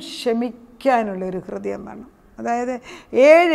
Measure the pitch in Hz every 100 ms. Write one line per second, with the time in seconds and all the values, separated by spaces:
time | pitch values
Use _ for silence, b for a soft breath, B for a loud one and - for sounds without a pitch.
0 | - - 247 233 240 - - - 269 240
1 | 214 190 185 185 185 202 196 202 208 -
2 | - _ _ - 226 240 247 247 B B
3 | B 233 285 330 349